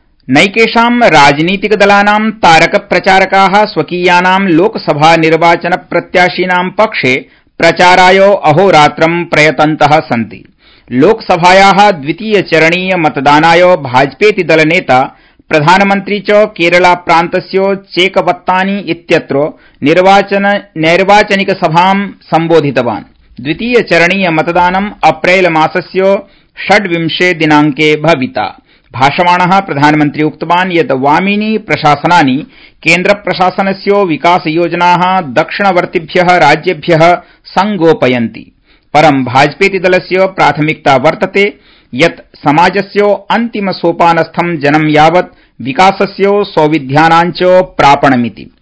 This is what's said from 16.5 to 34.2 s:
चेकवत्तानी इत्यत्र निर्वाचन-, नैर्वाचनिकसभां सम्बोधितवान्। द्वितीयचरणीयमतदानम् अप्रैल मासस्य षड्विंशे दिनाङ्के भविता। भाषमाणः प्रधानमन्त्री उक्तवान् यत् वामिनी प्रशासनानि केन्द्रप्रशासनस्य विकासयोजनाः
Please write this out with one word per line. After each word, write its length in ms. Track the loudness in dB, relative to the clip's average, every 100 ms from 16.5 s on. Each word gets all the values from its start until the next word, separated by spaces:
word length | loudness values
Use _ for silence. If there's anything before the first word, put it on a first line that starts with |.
| 0 0 2 2 0 0 0 0 -4 -4 -2 -2 -4
चेकवत्तानी 1040 | -6 -4 -2 -2 -2 -4 -2 -2 -2 -4
इत्यत्र 720 | -6 -8 -2 -2 -2 -4 -4 -8 _ _
निर्वाचन-, 760 | 0 2 4 2 2 -2 -2 -4 -6 -4
नैर्वाचनिकसभां 1300 | 0 0 2 2 2 -2 -2 -2 -2 2 2 0 -4
सम्बोधितवान्। 1400 | -12 _ -2 2 0 0 -2 -4 -6 -10 _ _ -12
द्वितीयचरणीयमतदानम् 1500 | -8 -6 -2 -2 0 0 0 0 -2 -2 -2 0 0 -2 -4 -4
अप्रैल 460 | -4 -2 0 0 0
मासस्य 680 | 0 -2 -4 -6 -2 0 -2 -4 _ _ -8 -2
षड्विंशे 640 | 0 0 -4 -4 -2 -2
दिनाङ्के 640 | -2 0 2 2 0 0 0
भविता। 680 | 0 -2 -4 -6 -8 -10 _ _ _
भाषमाणः 640 | -2 -2 0 0 0 2 0
प्रधानमन्त्री 640 | -2 0 0 2 0 -2
उक्तवान् 500 | -4 -4 -4 -2 -2
यत् 180 | -2 -2
वामिनी 680 | -2 0 0 0 -2 -4 -4
प्रशासनानि 880 | -4 -2 0 0 2 2 2 -2 -6 -18 -20 _
केन्द्रप्रशासनस्य 1200 | -2 0 0 -2 -4 -4 -2 -2 -4 -4 -2 0
विकासयोजनाः 1160 | 0 -2